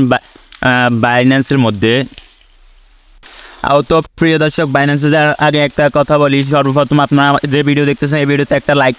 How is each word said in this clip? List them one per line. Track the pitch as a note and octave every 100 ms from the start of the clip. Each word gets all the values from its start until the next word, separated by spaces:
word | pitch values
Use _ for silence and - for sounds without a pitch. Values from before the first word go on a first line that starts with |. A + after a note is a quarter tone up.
| B2+
বা-, | B2 - - _ -
আহ, | B2+ B2 B2 A#2
Binance-এর | A#2+ B2 B2+ C3+ C3 C#3 A2+
মধ্যে। | G2+ A2 B2+ C3 - - _ _ _ - _ _ _ _ - - - - -
আও | - C#3+
তো | C#3+ D#3+ - -
প্রিয় | E3 D#3
দর্শক, | D3+ D#3 D3+ C#3
Binance-এ | C#3+ C#3+ D3
যাওয়ার | D#3 D3+ D3
আগে | D3+ D3
একটা | C#3+ - D3
কথা | D3 C#3+ D3
বলি, | C#3+ C#3
সর্বপ্রথম | C3+ D3 C#3 C#3 C3+ D3
আপনারা | C#3 C#3+ C#3+ C#3+ D3
যে | C#3
ভিডিও | C#3+ D3 C#3+
দেখতেছেন | C#3 C#3+ D3+
এই | C#3
ভিডিওতে | C#3+ C#3+ C#3
একটা | - C#3+
লাইক | C3